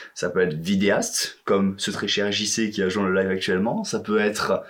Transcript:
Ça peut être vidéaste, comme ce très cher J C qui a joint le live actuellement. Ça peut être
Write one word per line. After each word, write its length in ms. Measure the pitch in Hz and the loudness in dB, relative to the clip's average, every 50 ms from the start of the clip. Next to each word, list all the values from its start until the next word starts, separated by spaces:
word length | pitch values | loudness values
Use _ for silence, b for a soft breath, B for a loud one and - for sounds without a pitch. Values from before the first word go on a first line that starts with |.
| B B B | B B B
Ça 120 | - 87 78 | -6 -4 -2
peut 100 | 73 95 | 0 2
être 140 | 90 82 76 | 0 0 0
vidéaste, 880 | 80 82 95 101 95 101 95 107 127 - - - - - - - - _ | -2 -2 0 2 2 4 4 2 2 0 -2 -2 -4 -4 -4 -8 -6 _
comme 340 | - 101 98 98 98 98 | 2 2 2 2 0 0
ce 140 | - - 104 | -2 -4 -4
très 160 | 98 - 104 | -4 -4 -4
cher 240 | 101 - 101 101 104 | -2 0 0 0 0
J 160 | 98 101 107 | 0 -2 -2
C 220 | 104 - 117 110 107 | -2 0 0 0 0
qui 120 | - 101 | 0 0
a 60 | 95 | 0
joint 180 | 92 92 107 98 | 0 0 0 0
le 80 | 92 92 | 2 2
live 160 | 95 95 95 | 2 2 2
actuellement. 540 | 95 92 - 104 92 92 101 117 160 220 202 | 0 -2 0 0 0 2 2 0 0 -2 -2
Ça 160 | - - 85 | -4 -4 -4
peut 220 | - 104 107 110 | -2 0 2 2
être 420 | 208 104 - - - - - B B | 2 2 0 0 0 0 0 B B